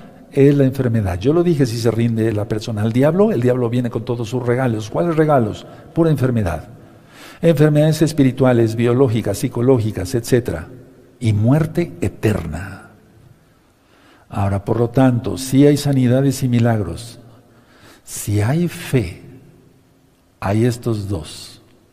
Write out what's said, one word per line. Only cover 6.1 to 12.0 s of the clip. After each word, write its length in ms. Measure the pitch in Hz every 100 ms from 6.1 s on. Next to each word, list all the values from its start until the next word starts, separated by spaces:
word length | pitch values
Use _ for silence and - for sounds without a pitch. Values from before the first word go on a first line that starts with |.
enfermedad. 580 | 135 123 117 92 80 - - - - - - - -
Enfermedades 600 | 170 151 151 147 156 156
espirituales, 760 | 156 - 131 123 127 120 113 117
biológicas, 600 | 120 123 135 113 101 101
psicológicas, 760 | 131 123 123 131 107 104 90
etcétera. 540 | 120 117 123 110 82 78 - - - - -
Y 120 | 117
muerte 600 | 104 113 151 156 170 170 -